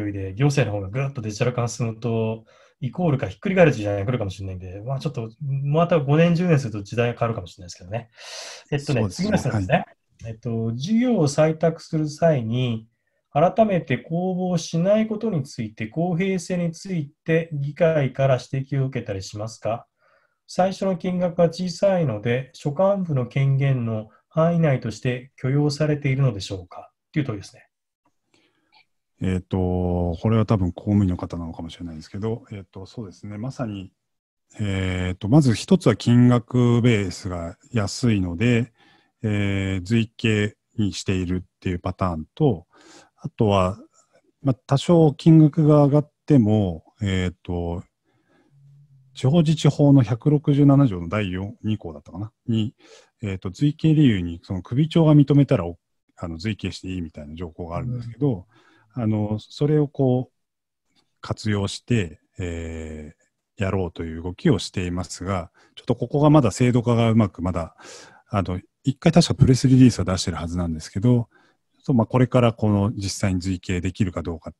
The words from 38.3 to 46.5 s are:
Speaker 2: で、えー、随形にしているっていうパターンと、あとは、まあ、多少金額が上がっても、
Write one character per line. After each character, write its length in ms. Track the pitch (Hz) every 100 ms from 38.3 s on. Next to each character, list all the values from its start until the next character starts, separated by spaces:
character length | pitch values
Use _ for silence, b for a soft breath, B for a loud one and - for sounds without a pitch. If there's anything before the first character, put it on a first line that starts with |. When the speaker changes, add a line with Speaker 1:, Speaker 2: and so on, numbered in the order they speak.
| 85
Speaker 2:
で、 360 | 117 117 127 b b b b _
え 560 | 110 104 101 98 95 95
ー、 20 |
随 260 | 87 117 113
形 480 | _ 113 107 104 - _ -
に 160 | 101
し 120 | 85
て 100 | -
い 100 | 95
る 200 | 90 90 -
っ 20 | _
て 100 | 95
い 40 |
う 40 | 87
パ 160 | 95
タ 120 | - 92
ー 100 | 82
ン 100 | 78
と、 320 | - 151 87 - b b b b _
あ 120 | -
と 160 | - 110
は、 320 | 98 92 143 294 _ _ _ _ _
ま 100 | 135
あ、 20 | 123 -
多 100 | 139
少 380 | - 175 156
金 240 | 131 165 160
額 280 | 156 165 147
が 180 | 151 143
上 40 |
が 80 | 147
っ 120 | 143 _ -
て 120 | 143
も、 460 | 104